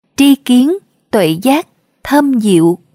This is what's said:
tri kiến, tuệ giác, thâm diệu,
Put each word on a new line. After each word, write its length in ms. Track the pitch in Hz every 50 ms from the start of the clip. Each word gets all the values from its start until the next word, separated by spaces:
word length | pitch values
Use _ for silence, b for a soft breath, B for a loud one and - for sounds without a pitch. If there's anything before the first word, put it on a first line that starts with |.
| _ _ _
tri 180 | - 277 285 277
kiến, 380 | - - - 247 247 254 294 370 403 - _ _ _ _ _
tuệ 260 | - 220 180 156 160 170
giác, 240 | 202 262 277 311 359 _ _ _ _ _ _ _ -
thâm 360 | - 269 294 294 277 269 233
diệu, 380 | 214 208 185 165 160 170 180 - _ _